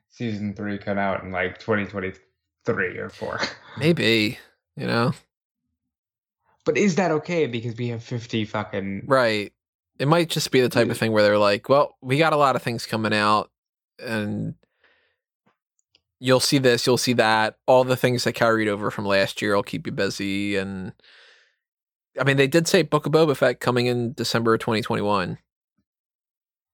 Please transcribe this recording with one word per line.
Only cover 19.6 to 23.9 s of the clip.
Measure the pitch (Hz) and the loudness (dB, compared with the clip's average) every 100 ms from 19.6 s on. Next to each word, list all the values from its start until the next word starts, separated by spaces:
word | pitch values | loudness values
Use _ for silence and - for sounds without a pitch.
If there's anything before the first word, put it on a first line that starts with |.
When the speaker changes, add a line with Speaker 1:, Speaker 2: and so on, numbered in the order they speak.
Speaker 2:
keep | - - - | -2 -8 -8
you | |
busy." | - 98 - 101 98 101 101 | -4 -4 -4 -4 -4 -2 -4
And, | 98 95 92 - _ - - _ _ _ _ _ _ _ _ - | -4 -8 -12 -14 _ -20 -20 _ _ _ _ _ _ _ _ -2
I | |
mean, | 135 139 | 0 2
they | 135 | 4
did | 170 165 | 2 4
say | 196 | 2
Book | 151 151 151 | 2 0 2
of | |
Boba | 156 160 135 | 2 2 2
Fett | 131 127 | 0 0
coming | - 123 | 0 0
in | 120 | 0